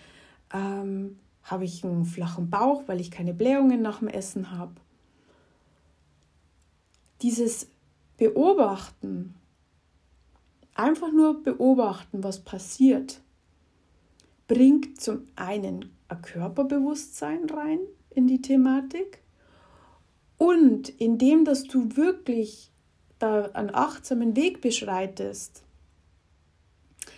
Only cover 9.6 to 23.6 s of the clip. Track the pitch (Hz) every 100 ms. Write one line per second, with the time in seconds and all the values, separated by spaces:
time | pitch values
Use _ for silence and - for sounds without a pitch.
9.6 | _ _ _ _ _ _ _ _ _ _
10.6 | _ - 240 311 330 311 311 302 269 -
11.6 | 254 262 214 180 - 196 196 190 - 190
12.6 | - - 262 269 - - _ _ _ _
13.6 | _ _ _ _ _ _ _ _ - 240
14.6 | 262 302 - - - 214 - - 185 208
15.6 | 190 180 - _ - 175 - 170 180 -
16.6 | 269 285 277 294 - - 294 320 320 302
17.6 | 302 320 392 - _ - 254 262 262 269
18.6 | 254 269 269 339 392 - _ _ _ _
19.6 | _ _ _ _ _ _ _ - 339 339
20.6 | 277 214 - - 226 226 254 320 302 269
21.6 | - 262 226 269 339 370 - 233 214 -
22.6 | - _ _ _ _ - 220 214 202 -